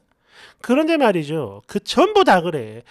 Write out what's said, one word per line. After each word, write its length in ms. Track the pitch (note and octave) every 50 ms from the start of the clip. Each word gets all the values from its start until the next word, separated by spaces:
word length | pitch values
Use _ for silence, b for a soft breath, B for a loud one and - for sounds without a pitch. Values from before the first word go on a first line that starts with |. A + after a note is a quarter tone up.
| _ _ _ b b b b b b b b b
그런데 360 | - - A#3+ C#4+ D#4+ D#4 E4 D4+
말이죠. 640 | C4+ A3 F#3 E3+ D3+ C#3 D#3+ D#3+ C3+ G2+ G2 G2+ - -
그 120 | - G#3
전부 440 | - - - A#3+ D#4+ G#4+ G#4+ G4+ F#4
다 180 | - G#3 F3+
그래. 420 | D#3+ F3+ D#3 C#3+ A2+ G#2+ G#2+ A#2 - b